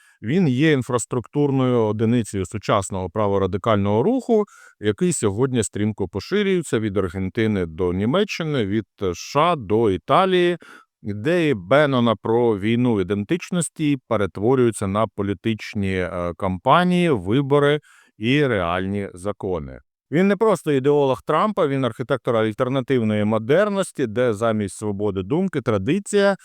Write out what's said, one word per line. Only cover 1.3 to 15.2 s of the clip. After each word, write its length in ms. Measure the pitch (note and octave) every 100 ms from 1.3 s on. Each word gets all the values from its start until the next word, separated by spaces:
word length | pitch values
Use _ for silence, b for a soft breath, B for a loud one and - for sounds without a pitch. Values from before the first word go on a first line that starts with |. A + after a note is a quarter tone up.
| D3 D3 C3+ B2+ B2
одиницею 680 | A2 G#2+ A2+ A#2+ G#2+ G2+ F#2
сучасного 640 | G#2+ - A2+ G2 F#2+ F#2
праворадикального 960 | G#2+ G#2 G2 F#2+ F#2+ A#2 G#2+ G2+ G#2
руху, 400 | D#3+ C4 - A3 G#3 B B B
який 340 | - - F3+
сьогодні 500 | - A2 G2 C3+ B2
стрімко 440 | G#2 - G#2+ G#2 F#2+
поширюється 720 | G2+ - G3 G3+ F#3 D#3+ A#2+
від 180 | A2 G2
Аргентини 680 | F#2 F#2+ F#2+ - A2 G2+ F2
до 280 | D#2+ F2+
Німеччини, 720 | F2+ G#2+ E3+ G#3 - D#3+ C#3+ G2+
від 200 | G#2+ G2+ -
С 120 | G2
Ш 260 | F2 - C#3+
А 160 | E3 E3
до 360 | G2 G#2 A2+
Італії. 680 | F#2 - D3 F#3+ F3+ F3 F3 B B B _
Ідеї 520 | A2 G#2 A#2+ F3 D#3
Беннона 600 | A#2 F2 C3+ D3+ C3 A#2+ G#2+
про 380 | A#2 A2+ A#2+ G#2
війну 420 | G#2 A#2 B2 G#2+
ідентичності 960 | F2+ G2+ G#2 F3+ - F3+ D#3 - D3+ C#3 -
перетворюються 800 | A2 G2 - G#2 C3 A#2+ G#2 G2
на 200 | G2+ A2
політичні, 880 | -